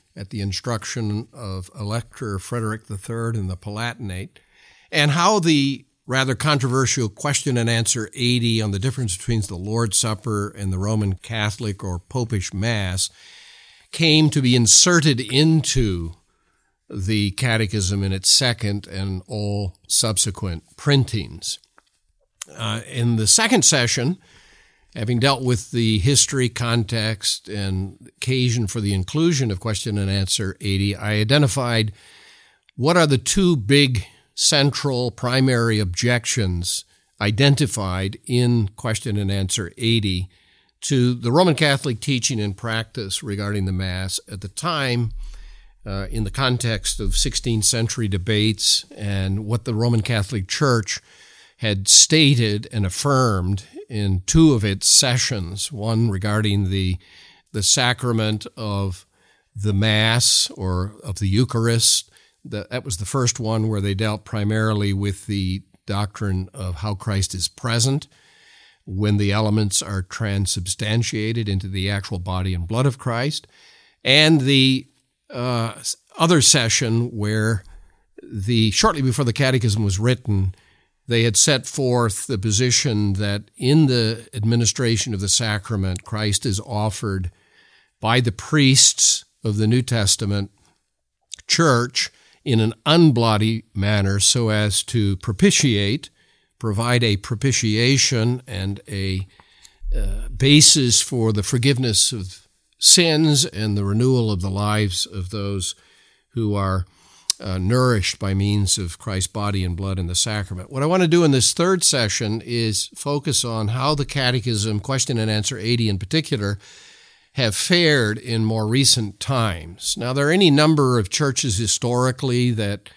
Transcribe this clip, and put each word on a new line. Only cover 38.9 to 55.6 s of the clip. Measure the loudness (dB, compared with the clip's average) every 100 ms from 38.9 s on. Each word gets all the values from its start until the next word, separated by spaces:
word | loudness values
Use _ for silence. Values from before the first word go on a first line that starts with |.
| -4 -4 -4
and | -2
Answer | -2 -2 -4 -6 -4
eighty | 0 0 0 -2 -6 _ _ _ _ _
to | -2 2 2
the | 0 0
Roman | 4 4 4
Catholic | 2 0 -2 -6
teaching | -2 -2 -2 -2
and | -4 -6
practice | -6 -6 -6 -8 -8 -8
regarding | -6 -6 -4 -2 -2
the |
Mass | -2 -4 -6 -6 -8 -10
at | -14
the | -12
time, | -8 -4 -2 -2 -2 -2 -6 -12 -14 -18 -20 -20 _ -10
uh, | -8 -6
in | -4 -4
the |
context | -2 0 0 -2 -4 -4 -4
of | -2 0
sixteenth | 0 -2 -2 0
century | 0 0 -2 -2 -2
debates | -2 -2 0 0 0 0 0 -4
and | -10 -6 -4 -2 -4 -4
what | -4
the | -4
Roman | -2 2 0
Catholic | 0 -2 -2 -4 -4
Church | 0 2 2 0 -8 _ -20 -20 -20 -20 -6
had | -4 -2 6
stated | 6 6 6 4 4 2 -2 -4
and | -2 -2
affirmed | -2 0 2 2 2 0 -2 -6 -18 -10
in | -4 0 -2 2
two | 6 6
of | 6 0
its | 0 2
sessions, | 4 4 0 -2 -4 -6 -8